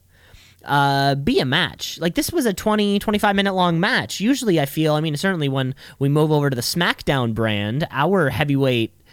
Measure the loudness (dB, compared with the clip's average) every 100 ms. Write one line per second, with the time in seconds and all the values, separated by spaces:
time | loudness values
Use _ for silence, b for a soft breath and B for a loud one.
0 | _ b b b b b -2 0 2 2
1 | 0 0 0 0 0 0 0 -4 -12 -4
2 | -2 -2 -2 0 0 0 0 0 2 0
3 | 0 0 2 2 0 2 2 2 0 0
4 | -2 -4 0 0 2 0 0 0 0 2
5 | 0 -2 -2 0 0 0 -2 -6 B B
6 | 0 2 4 2 2 0 -4 -2 -2 -2
7 | -2 0 0 0 0 0 -2 -4 -4 -2
8 | 0 2 0 0 0 2 2 0 -2 -6
9 | b